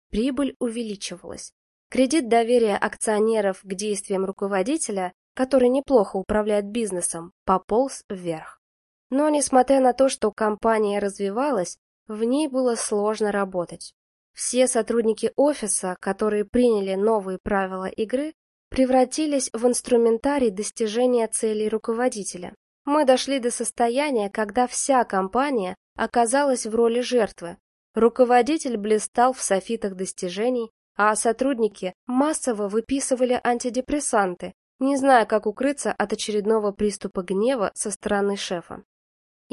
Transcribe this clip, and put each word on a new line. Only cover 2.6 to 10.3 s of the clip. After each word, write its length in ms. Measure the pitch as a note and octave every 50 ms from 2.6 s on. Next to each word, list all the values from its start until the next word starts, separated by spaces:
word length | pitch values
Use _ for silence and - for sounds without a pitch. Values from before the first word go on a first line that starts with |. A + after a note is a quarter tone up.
| A3+ G#3 - -
акционеров 800 | - G#3+ - - - A3+ G#3+ G#3 A3 A3 A3+ A3 G3 G3 F#3+ -
к 120 | - F#3+ F#3+
действиям 520 | F#3 G#3 G#3+ G3+ F#3+ - - G3 F#3 G3
руководителя, 880 | F#3+ F#3+ - G#3 G3 G3+ F#3+ F#3 A#3 D4+ E4 - - G#3 F#3+ F#3 F3+ - _ _ _ _
который 340 | - C4 C4 C#4+ C4 B3 B3
неплохо 460 | B3+ C#4+ C4+ - C#4 A#3 G3 - -
управляет 500 | G3 F#3 - G#3 G#3+ G#3 G#3+ G#3 G#3 G3+
бизнесом, 680 | G3+ G#3 A#3+ A3+ G3 F#3 F3 F3 - - E3+ E3+ F3+ - _ _
пополз 580 | - F#3+ F3+ - - G3+ A#3 C4+ C4+ - - - -
вверх. 520 | G3+ F#3 F3 E3+ D#3+ D#3 - - - _ _ _ _ _ _ _ _ _ _ _
Но 160 | B3 C4+ D4+ D#4
несмотря 540 | D4+ D4 C4+ - - B3+ B3+ B3+ C4+ C4+
на 120 | C4 B3 A#3+
то, 140 | - C4 C4+
что 240 | - - - G#3+